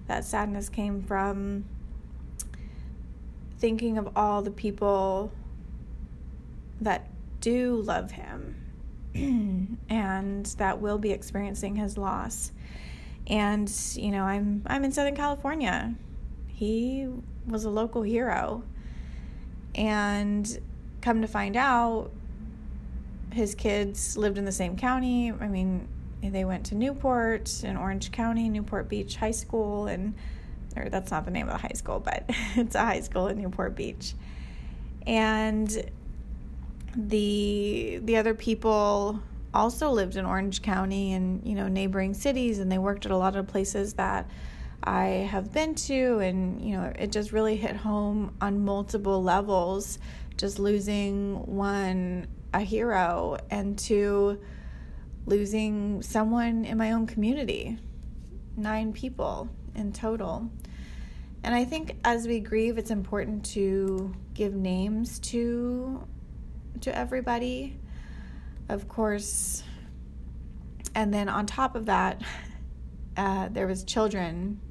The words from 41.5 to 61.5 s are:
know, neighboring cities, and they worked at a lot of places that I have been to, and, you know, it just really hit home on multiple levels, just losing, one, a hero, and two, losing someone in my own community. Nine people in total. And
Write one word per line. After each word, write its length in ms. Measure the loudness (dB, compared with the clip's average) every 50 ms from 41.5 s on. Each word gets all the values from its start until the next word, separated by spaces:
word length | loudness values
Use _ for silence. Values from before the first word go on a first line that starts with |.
| -2
know, 140 | 0 0 0
neighboring 460 | 2 2 2 2 2 2 0 0 0
cities, 440 | 2 2 2 2 4 2 2 2 2
and 120 | 2 2
they 80 | 2 4
worked 280 | 4 2 0 0 0
at 60 | 2 2
a 40 |
lot 200 | 4 4 4 2
of 100 | 2 0
places 480 | 0 0 0 0 2 0 0 -2 0 0
that 340 | 0 0 2 0 0 -2 -4 -8 -10 -10 -10 -8 -8 -10 -10 -8 -4 -2
I 240 | 2 2 4 4
have 460 | 4 2 2 0 0 0 -2 -2 0 2
been 220 | 2 2 2 0
to, 420 | -2 -2 0 2 4 4 4 4 4
and, 440 | 4 2 2 2 2 0 0 -2 -2
you 140 | 0 0
know, 160 | 0 0 -2 -2 -2
it 140 | -2 0 0
just 200 | 0 0 2 2
really 240 | 4 4 4 4
hit 200 | 2 0 0 -2
home 580 | -2 0 2 2 2 2 2 2 2 0 -2 -2 0
on 240 | 0 2 4 4 4
multiple 580 | 4 2 0 0 0 -2 0 2 4 4 4 6
levels, 760 | 6 6 6 6 4 4 4 4 4 2 0 -2 -2 -6 -6 -8 -10 -10 -10 -10 -8 -4
just 220 | -2 -2 -2 0 2
losing, 760 | 4 4 4 4 4 2 2 2 2 2 2 2 0 0 0 -2 -4
one, 800 | -2 0 0 2 2 2 2 2 2 2 2 2 0 0 -2 -4 -6 -8 -10 -4 0 0
a 80 | 2
hero, 800 | 2 2 2 2 4 4 6 6 6 6 4 2 2 0 -2 -2 -4 -2
and 280 | -2 0 0 0 -2 -2
two, 600 | 2 4 4 6 6 6 6 6 6 6 4 0 -4 -10 -12 -10 -10 -10 -10 -10 -10 -10 -10 -10 -10 -10 -10 -8 2
losing 760 | 4 4 4 4 4 2 2 2 2 2 2 2 2 0 0 -2
someone 640 | 0 2 4 4 6 6 4 4 4 2 2 2
in 140 | 2 2 2
my 140 | 4 4 4
own 140 | 4 2
community. 720 | 2 2 2 4 4 4 2 2 0 -2 -2 -2 -4 -6 -6 -8 -8 -10 -10 -10 -8 -8 -10 -10 -10 -10 -12 -10 -8 -6
Nine 360 | -4 -2 0 0 0 0 0 -2
people 560 | -4 -4 -6 -4 -2 -2 -2 -2 -4 -6 -8 -8 -10 -10 -8 -6
in 180 | -4 -4 -4 -4
total. 580 | -2 -2 -2 0 0 -2 -4 -4 -4 -4 -6 -8 -10 -12 -12 -10 -10 -10 -10 -10 -10 -10 -10 -10 -10 -12 -12 -10 -6 0
And 120 | 2